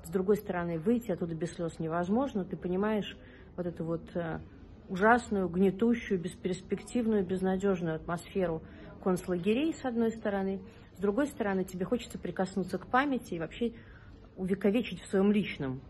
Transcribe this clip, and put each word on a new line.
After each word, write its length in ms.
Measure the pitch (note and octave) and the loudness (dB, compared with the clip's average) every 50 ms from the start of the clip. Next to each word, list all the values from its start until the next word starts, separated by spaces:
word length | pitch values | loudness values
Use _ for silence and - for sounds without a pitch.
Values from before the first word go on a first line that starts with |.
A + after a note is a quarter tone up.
| - | -12
с 60 | - | -2
другой 280 | - F#3+ F#3 F#3+ G#3 G3 | -2 0 4 4 2 2
стороны, 420 | - - F3 F3 F3 E3+ E3+ E3 | 2 -4 -2 -2 -2 -2 -2 -2
выйти 320 | D#3+ G3+ A#3+ A#3+ A#3 - | 2 2 2 2 2 -2
оттуда 220 | F3+ D#3 F3+ E3 E3 | -2 -2 -2 -4 -4
без 180 | D#3+ E3 E3 - | -4 -4 -6 -4
слез 260 | - E3+ E3 - - | -4 -6 -6 -4 -4
невозможно. 640 | E3 D#3+ D#3+ E3+ F3 E3+ G3+ A#3 C#4 C4+ - G#3 F3 | -4 -2 0 0 0 2 2 2 2 0 0 -4 -4
Ты 100 | - - | -4 -6
понимаешь 640 | D#3 - F3+ F3+ F#3 G3+ G#3+ A3 G#3 F#3+ - - - - - - - - - - - | -6 -4 -2 0 0 2 2 0 0 -2 -4 -10 -14 -16 -18 -18 -20 -20 -14 -8 -6
вот 80 | F3 | -6
эту 180 | F3 E3 - E3+ | -6 -4 -4 -2
вот, 320 | D#3+ E3 D#3+ E3 - - | -2 -2 -4 -4 -6 -4
э, 240 | F3+ E3+ D#3+ D#3+ D#3+ - - - - - - - - - - | -4 -4 -2 -4 -6 -8 -12 -16 -20 -20 -20 -20 -20 -10 -8
ужасную, 640 | G3 F3 G3 A3 A#3+ A#3+ A#3 - G#3+ G3+ F#3+ E3+ | -2 4 6 8 6 6 4 0 0 0 0 2
гнетущую, 680 | E3 F3+ G3 F#3+ F#3 F#3+ A#3 A#3 A#3+ A#3 - - G3+ F#3 | 4 4 4 4 6 4 4 4 4 2 0 -2 -2 -2
бесперспективную, 1040 | E3 F#3 - - - F3+ F#3 F3 - - G3+ F#3 - - - A#3+ A#3 A3 A3 G#3 F#3+ | -2 -4 -8 -4 -4 -4 -4 -4 -4 -6 -6 -6 -6 -4 -2 0 2 4 4 2 2
безнадежную 720 | E3+ F#3+ F#3 F#3 F#3+ F#3+ F#3+ F#3+ G3+ F#3+ E3+ F3 E3 D#3+ | 2 0 0 2 2 2 2 4 2 2 2 2 -2 -2
атмосферу 640 | D#3+ D#3 - E3+ E3+ - - - G3 F#3 E3+ E3 D#3+ - - - - - - - - - | -2 -2 -4 -4 -4 -6 -4 0 0 0 0 0 -4 -6 -10 -16 -16 -16 -16 -16 -2 2
концлагерей, 720 | G3 F#3 E3+ - - F3+ F3 E3+ G3+ A3 B3 D4+ E4 D#4 | 2 2 2 2 -2 -2 0 2 2 4 4 2 0 -2
с 100 | - - | -2 -4
одной 280 | C4 A#3+ A#3 A#3 A3+ | -2 2 2 2 2
стороны. 500 | A3 - - A3 G3 G3 F#3+ F#3+ G3 F#3+ F#3+ - - - - - - | 2 0 -2 -2 0 0 0 0 -2 -4 -6 -12 -18 -18 -20 -20 -10
С 60 | - | -2
другой 260 | F3+ G3+ G3+ A3 D4 C#4 | 0 2 4 4 2 0
стороны, 360 | - - A#3 G3+ G3 F#3+ F#3 | 0 -2 -2 0 2 0 0
тебе 220 | F#3 - F3 F#3 | -2 -2 -4 0
хочется 340 | F3+ B3 A#3 - - - F#3+ | 0 0 -2 -2 -6 -10 -8
прикоснуться 580 | - F3 E3+ - F#3+ F#3 - G3+ F3+ F3 - F#3 | -8 -6 -2 -2 -2 0 0 -2 -2 -2 -4 -6
к 80 | - - | -4 2
памяти 460 | - B3 C#4 D4 C4+ A#3 - - F3+ | 2 2 4 4 0 -2 -2 -4 -6
и 60 | E3+ | -6
вообще 340 | E3 D3 - - A#3 A#3 A3+ - - - - - - - - - - - - - | -6 -6 -4 -2 -2 -2 -2 -6 -18 -18 -20 -20 -20 -20 -20 -20 -20 -20 -10 -6
увековечить 640 | F#3+ F3+ G3+ G3 - G3+ G3 B3+ A#3 - F#3 E3 | -2 -2 -2 4 4 4 4 4 0 0 -6 -10
в 60 | - - | -8 0
своем 240 | - F#3+ F#3+ G3+ | 2 4 6 6
личном 500 | G3+ G#3+ F#3 - - - D3+ C3 B2+ C3+ - - | 6 4 2 0 -2 -4 -4 -4 -4 -6 -10 -14